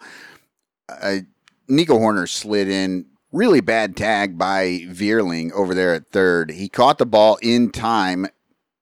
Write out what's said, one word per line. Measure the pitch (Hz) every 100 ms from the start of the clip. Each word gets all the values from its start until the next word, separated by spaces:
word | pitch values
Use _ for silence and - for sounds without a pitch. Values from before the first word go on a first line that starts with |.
| - - - - _ _ _ _ -
Uh, | 69 98 98 95 _ _ _ -
Nico | 139 165 117
Hoerner | 110 101 85
slid | - 107 104 98
in, | 95 95 92 - _ _
really | 160 240 147
bad | 101 113 107 87
tag | 104 104 101 85
by | 92 98 92 90 90
Vierling | 90 104 113 92 82 82
over | 95 92
there | 90 90
at | 82 -
third. | 101 92 87 78
He | 82 98
caught | - 127 147
the | 123
ball | 107 107 101
in | 117 120 117
time, | - 113 110 92 90 98 _ _ _ _ _